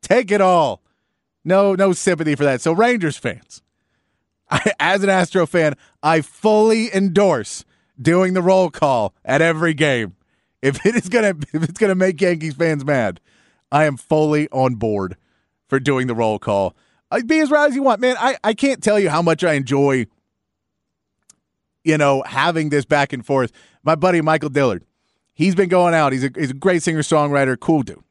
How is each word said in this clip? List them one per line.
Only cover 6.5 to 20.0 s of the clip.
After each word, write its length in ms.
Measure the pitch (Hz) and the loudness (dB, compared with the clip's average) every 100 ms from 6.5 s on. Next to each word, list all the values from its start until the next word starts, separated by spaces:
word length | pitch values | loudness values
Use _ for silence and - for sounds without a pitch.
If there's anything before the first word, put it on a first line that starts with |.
| 214 220 220 226 | 2 2 2 0
endorse 680 | 190 196 175 202 143 - - - _ _ _ | -2 0 2 2 0 -4 -12 -18 _ _ _
doing 320 | 127 170 185 | 0 2 2
the 80 | 185 | 0
roll 280 | 175 190 180 | 2 2 2
call 440 | - 151 127 101 _ | 0 0 0 -2 _
at 180 | - 135 | -4 0
every 320 | 165 160 165 | 0 0 -2
game. 420 | 156 151 127 104 - _ _ _ _ | 0 0 0 -4 -10 _ _ _ _
If 240 | 131 135 202 | -2 0 0
it 100 | 233 | 0
is 140 | 185 | 0
gonna, 260 | 240 214 170 | 0 0 -2
<laughs> 100 | 147 | -6
if 100 | 156 | -4
it's 160 | 160 170 | -6 -2
gonna 160 | 208 185 | 0 2
make 240 | 185 160 | 0 0
Yankees 360 | 185 175 156 139 | 0 0 -6 -2
fans 280 | 165 151 | -2 -2
mad, 380 | 135 143 110 87 _ _ _ _ _ | -2 0 -2 -6 _ _ _ _ _
I 140 | 143 156 | 0 0
am 120 | 135 | -2
fully 520 | - 156 151 151 151 | -2 0 2 0 -2
on 260 | 131 131 117 | 0 -2 0
board 400 | 110 104 95 90 _ _ _ _ _ | -2 -2 -4 -10 _ _ _ _ _
for 120 | 135 | -2
doing 280 | 135 131 127 | 0 -2 -2
the 80 | 113 | -2
roll 220 | 113 107 | -2 -2
call. 380 | - 101 95 - _ _ _ | -2 -2 -2 -6 _ _ _
Uh, 120 | 220 | -6
be 180 | 233 311 | -2 0
as 100 | 302 | 2
loud 200 | 294 294 | 2 2
as 60 | 262 | 0
you 60 | |
want, 200 | 269 208 | 0 0
man. 140 | 247 254 | -2 -2
I, 160 | 240 269 | -2 -2
I 100 | 208 | -4
can't 300 | 214 277 254 | -2 -2 -2
tell 160 | - 208 | 0 0
you 100 | 190 | 0
how 120 | 151 | 0
much 220 | 170 160 | 0 0
I 100 | 175 | 0
enjoy, 540 | 147 127 139 139 135 | -2 0 0 2 0